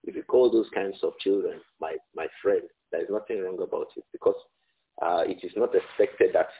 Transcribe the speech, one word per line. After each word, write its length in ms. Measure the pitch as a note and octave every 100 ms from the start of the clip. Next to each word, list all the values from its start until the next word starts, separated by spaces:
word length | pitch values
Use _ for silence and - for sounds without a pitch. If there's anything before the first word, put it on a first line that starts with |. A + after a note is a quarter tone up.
If 100 | -
you 80 | D#2+
call 280 | - B2+ B2
those 180 | A2+ G#2+
kinds 220 | G#2+ G2 -
of 160 | - -
children, 420 | G2 G2 F2+ - _ _
"My, 160 | D#2+ D#2 _
my 120 | E2 D#2+ -
friend," 200 | G2+ G2 - _ _
there 100 | E2
is 80 | E2+
nothing 320 | G#2+ - G#2+
wrong 180 | F#2 F#2
about 280 | F2 - D#2 -
it 80 | -
because, 280 | - - - - _ _ _ _ -
uh, 220 | E2 F2 E2+
it 160 | F2+
is 80 | F2+ G#2
not 180 | A#2+
expected 580 | F#2 - - G2+ - F#2+
that 160 | F2 -